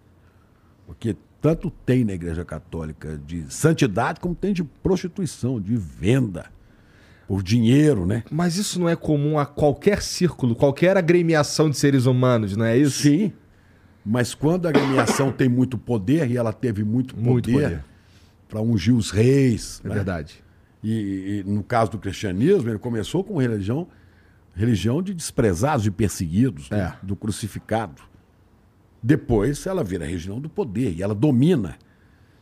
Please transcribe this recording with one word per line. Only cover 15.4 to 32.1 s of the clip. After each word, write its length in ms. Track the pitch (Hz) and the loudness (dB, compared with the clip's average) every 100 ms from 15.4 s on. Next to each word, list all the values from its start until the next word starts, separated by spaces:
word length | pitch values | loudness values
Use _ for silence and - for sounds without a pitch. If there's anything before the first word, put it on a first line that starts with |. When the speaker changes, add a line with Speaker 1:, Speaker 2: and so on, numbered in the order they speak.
| 135 | 2
Speaker 1:
muito 300 | 123 127 117 | 2 0 -2
poder, 540 | - 117 95 160 127 | -4 -2 0 0 0
e 60 | 123 | 0
ela 140 | 113 | -2
teve 320 | - 120 101 | -2 -2 -2
muito 320 | 107 120 127 - | 0 -2 -2 -2
Speaker 2:
Muito 360 | 120 123 - | 0 0 2
Speaker 1:
poder 120 | 131 | 0
Speaker 2:
poder. 220 | 139 78 - - _ - _ _ - | 0 -4 -10 -20 _ -20 _ _ -10
Speaker 1:
pra 140 | 107 | -4
ungir 340 | 113 110 92 123 | 0 2 4 2
os 160 | 98 | 2
reis, 680 | 98 120 139 131 104 - - - | 2 4 6 4 0 -4 -12 -6
Speaker 2:
É 40 | |
Speaker 1:
né? 40 | |
Speaker 2:
verdade. 500 | 104 95 87 76 - - _ _ _ | -4 -4 -4 -8 -16 -20 _ _ _
Speaker 1:
E, 600 | 107 113 98 95 95 104 95 | -6 -4 -4 -6 -6 -6 -4
e 40 | |
no 120 | 104 | -4
caso 300 | 92 120 113 | 0 0 0
do 80 | 101 | -2
cristianismo, 680 | 98 - 101 92 147 196 117 | -8 -6 -4 0 2 2 0
ele 100 | 104 | -4
começou 440 | 123 113 - 170 | -4 -6 -4 -4
como 160 | 196 175 | -4 -2
religião, 480 | 123 107 98 139 180 - - _ _ _ _ 87 | -2 -2 -2 -4 -6 -14 -20 _ _ _ _ -4
religião 440 | 117 101 107 143 | 0 0 0 -2
de 140 | 190 | -4
desprezados, 720 | 175 - - 110 85 139 143 | -8 -6 0 0 2 0 0
de 80 | 101 | 0
perseguidos, 760 | 95 104 - 85 92 131 73 71 | 0 -2 -2 -2 2 0 -2 -6
né? 240 | 104 85 - | -4 -4 -6
Speaker 2:
É. 60 | 98 | -10
Speaker 1:
Do 100 | 101 | -8
crucificado. 840 | 110 - 107 90 - 110 101 67 - - _ _ _ _ _ _ _ _ | -6 -8 -8 -10 -6 -4 -6 -12 -20 -20 _ _ _ _ _ _ _ _
Depois 640 | 113 151 - 110 117 143 185 | 0 2 2 2 2 -2 -4
ela 160 | 185 | -4
vira 200 | 101 90 | -2 -4
a 40 | 76 | -4
religião 340 | 90 92 110 | -6 -6 -10
do 80 | 156 | -8
poder, 440 | - 117 101 127 82 | -6 -6 -2 -2 -2
e 60 | |
ela 100 | 98 | -4
domina, 640 | 104 147 123 156 156 85 - _ _ _ | 0 2 4 4 2 -2 -10 _ _ _